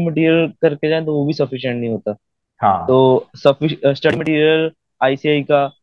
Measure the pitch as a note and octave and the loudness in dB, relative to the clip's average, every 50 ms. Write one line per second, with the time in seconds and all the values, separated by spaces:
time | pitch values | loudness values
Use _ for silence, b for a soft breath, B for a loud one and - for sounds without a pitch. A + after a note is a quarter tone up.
0 | E3+ E3 D3+ D#3 D#3+ D#3+ D#3+ E3 E3 D3+ - _ - D#3+ D3 D3 - D#3 D#3+ D#3+ | -2 -2 0 0 2 2 2 2 0 -2 -2 _ -2 -2 -2 -2 -2 -2 -2 -2
1 | D#3+ D#3 D3+ D3 C#3+ D3 D3 - D3 B2 C3+ B2+ B2+ B2+ A#2+ A#2+ A#2+ A#2 A2+ G2+ | -2 -2 -2 -2 -2 -2 -2 -2 -4 -4 -4 -6 -6 -6 -6 -4 -4 -4 -6 -6
2 | - G#2 G#2 - _ _ _ _ _ _ _ _ - G#2+ F#2+ F2+ E2+ F2+ B2+ C3 | -6 -8 -8 -8 _ _ _ _ _ _ _ _ 0 0 0 0 0 2 2 4
3 | C3 C3 C3 C3 - - - - - C#3+ C#3 - D3+ D#3 - - - C#3 C#3 - | 4 4 4 2 -2 -6 -12 0 2 2 2 2 -2 -4 -4 -2 -2 -2 -2 0
4 | - D#3 C#3+ - D#3 D#3 D#3 D3+ D3+ D#3 D#3+ D#3+ D#3+ D#3+ - _ _ _ _ _ | -2 -2 -2 -2 -2 -2 0 0 2 2 2 2 0 -4 -6 _ _ _ _ _
5 | B2+ C3 C#3 C3+ - D3+ D3+ D3 C3+ - D3+ C#3+ C#3 C#3 - _ | -2 -2 -2 -2 -2 0 0 0 0 0 0 0 0 -2 -6 _